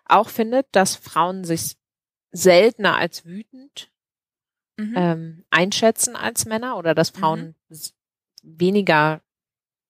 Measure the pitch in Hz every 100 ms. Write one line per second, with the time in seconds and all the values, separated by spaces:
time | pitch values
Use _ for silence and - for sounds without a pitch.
0 | - 180 220 - 226 247 - 196 190 -
1 | - 160 170 190 175 165 - - _ _
2 | _ _ _ 175 185 175 214 - 196 -
3 | 170 - 165 185 - 254 277 - - _
4 | _ _ _ _ _ _ _ - 214 226
5 | 175 165 165 165 _ 160 185 - 226 -
6 | - 233 220 233 226 220 247 220 165 156
7 | 160 - 160 160 165 - _ 156 - -
8 | _ _ _ _ 151 160 175 208 185 156
9 | 151 156 _ _ _ _ _ _ _